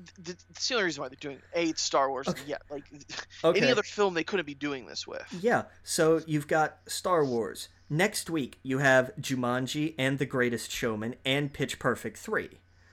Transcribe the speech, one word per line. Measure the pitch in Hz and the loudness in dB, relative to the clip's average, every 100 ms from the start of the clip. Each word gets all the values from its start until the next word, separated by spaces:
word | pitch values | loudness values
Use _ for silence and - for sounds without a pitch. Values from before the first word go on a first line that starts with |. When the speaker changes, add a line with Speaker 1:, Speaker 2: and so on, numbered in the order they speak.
| 175 - | -16 -14
Speaker 1:
th-, | 170 180 - | -12 -12 -16
it's | 170 - | -6 -2
the | |
only | 247 | 0
reason | 185 143 | 0 -2
why | 135 | -8
they're | 135 | -8
doing, | 147 131 - | -10 -10 -6
A, | 170 170 | 0 0
it's | 160 | 0
Star | - 156 135 | 0 2 2
Wars, | 131 139 | 0 -4
Speaker 2:
Okay. | 165 143 | -6 -6
Speaker 1:
yeah, | - - | -10 -8
like, | 147 - 147 - - | -12 -12 -20 -14 -14
<laughs> | - - | -14 0
Speaker 2:
Okay. | 165 175 | 2 4
Speaker 1:
any | 247 | 4
other | 233 | 4
film | - - 202 | 0 0 2
they | 165 | 2
couldn't | 156 196 147 | -2 -2 -4
be | |
doing | 139 147 139 92 | -6 -6 -6 -8
this | - - | -12 -10
with. | - - 175 | -10 -10 -2
Speaker 2:
Yeah, | 214 160 - - | 2 2 0 -14
so | - - 160 160 160 | -4 2 4 4 2
you've | 151 147 | -2 2
got | 160 151 - - | 2 2 -2 -10
Star | - 190 175 | -6 2 4
Wars. | 139 120 104 - - - - | 4 2 -2 -6 -14 -16 -4
Next | 147 208 - - | 2 2 0 -4
week, | 165 120 - | -2 -4 -8
you | 131 135 | -4 2
have | 143 131 123 - | 6 6 6 -4
Jumanji | 139 131 123 123 131 151 151 - | -4 -2 0 0 -2 -2 -2 0
and | 135 139 | 0 0
The | 143 | -2
Greatest | 131 123 117 - | 0 0 0 -4
Showman | - 120 107 110 123 | -4 -2 -2 -4 -4
and | 131 139 147 | -2 0 -2
Pitch | 143 135 - | -4 -4 -2
Perfect | 135 110 110 - | -2 -2 -4 -10
three. | - 196 80 - _ _ _ | -4 -4 -4 -14 _ _ _